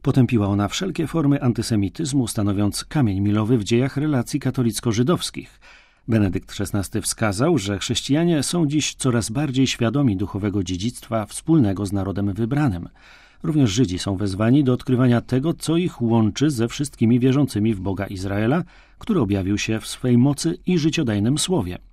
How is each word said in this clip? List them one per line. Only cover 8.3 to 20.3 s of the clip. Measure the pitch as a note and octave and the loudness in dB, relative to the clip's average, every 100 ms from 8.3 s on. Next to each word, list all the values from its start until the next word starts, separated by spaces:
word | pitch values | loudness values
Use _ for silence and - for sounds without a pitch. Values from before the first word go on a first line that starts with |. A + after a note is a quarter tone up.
| D#3+ | 0
są | - F3 D3 | 0 0 0
dziś | D3 - - | 0 -2 -2
coraz | C3+ A#2 G#2+ | 0 0 -2
bardziej | A2+ D3 B2+ B2+ | -4 -2 0 0
świadomi | - A#2 B2 C#3 F#2+ | 0 -2 2 0 0
duchowego | G2+ G2+ G#2 G2+ | -4 -2 -2 -2
dziedzictwa | F2+ F2+ A2 - - A2+ G#2 | -2 -4 -4 -6 -6 -6 -6
wspólnego | - - D#3+ G#2+ F#2 G2+ | -8 2 4 4 2 -2
z | |
narodem | G2+ F#2+ F#2+ G2+ | -2 -2 -2 -2
wybranym. | F#2+ A#2 C#3 D3+ F2 - - - - - _ | -2 -2 0 0 -2 -10 -18 -20 -20 -20 _
Również | E3 D3+ B2 | -2 2 2
Żydzi | F#2+ A#2 F2+ | 2 0 0
są | - F#2+ | -4 -2
wezwani | G2+ F#2+ A2 C#3 | -4 0 2 4
do | C3 | 4
odkrywania | B2 - B2 B2+ A#2+ | 0 0 2 4 2
tego, | - C3 D3+ | 0 -2 -2
co | - - E3 | -4 -2 0
ich | F3+ - | -2 -2
łączy | A#2 A2+ G#2+ - D3+ | 0 2 2 2 0
ze | B2 A#2 | 0 -4
wszystkimi | - D3 - A2+ B2 | -4 -8 0 2 4
wierzącymi | C3 C3 C#3 G#2 G#2+ | 4 2 2 0 0
w | G2 | 0
Boga | F2+ F#2 G2+ | -4 -4 -6
Izraela, | F#2+ G2 G2 A2 D#3+ F3 - _ - | -6 -4 -2 0 0 -4 -16 _ -16
który | - F#3+ | -2 0
objawił | G2+ G2+ F#2 G2+ | 2 0 0 -2
się | - A2 | -2 -4
w | - | -6
swej | - B2+ A#2+ | -4 2 4
mocy | C3+ | 4